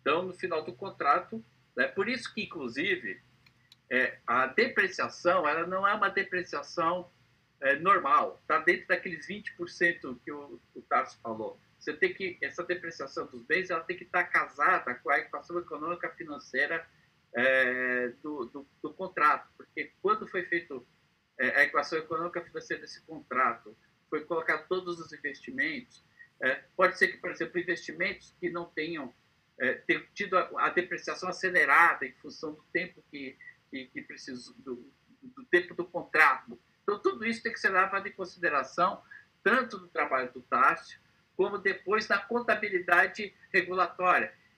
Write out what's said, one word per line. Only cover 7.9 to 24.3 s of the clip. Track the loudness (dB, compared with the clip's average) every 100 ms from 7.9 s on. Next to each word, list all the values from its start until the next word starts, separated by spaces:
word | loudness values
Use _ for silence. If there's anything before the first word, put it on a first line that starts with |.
| 4 6 4 4 -4 _
tá | 2
dentro | 4 2 2
daqueles | -2 -2 -10 -10
vinte | -10 -10
por | -10 -12
cento | 0 0 0 -8 -10
que | -10
o, | -12 -12 -18 _
o | -20
Tarso | -2 0 0 -8
falou. | -8 -6 -8 -10 _ _
Você | -10
tem | 0 -2
que, | 0 -8 -6
essa | -8 -6
depreciação | -6 -6 -6 -10 -10 -8 -10
dos | -12
bens, | -2 -2 0
ela | -4
tem | -4 -10
que |
tá | -2 -2
casada | 0 0 -2 0 2 2 0 -6
com | 0
a | 0
equação | 0 -12 -8 -8
econômica | -6 -8 -6 -6 -8
financeira, | -10 -14 -14 -6 -2 -2 -2 -8 _ _ _ _
é, | 0 4 4 4 0 0 0 -2 -6
do, | -10 -8 -8
do, | -10 -16 _
do | -12
contrato, | -8 -8 4 4 4 -2 _
porque | -14 -10 -10 _
quando | 0 0 0
foi | -6
feito, | -2 -2 -4 -12 -14 _ _ _ _ -2
é, | 0 4
a |
equação | 4 2 0 -4
econômica | -4 -4 -4 -6
financeira | -8 -12 -8 -10
desse | -10 -18
contrato, | -16 -16 -4 2 2 0 -10 -20 _ _ _
foi | -6
colocar | -2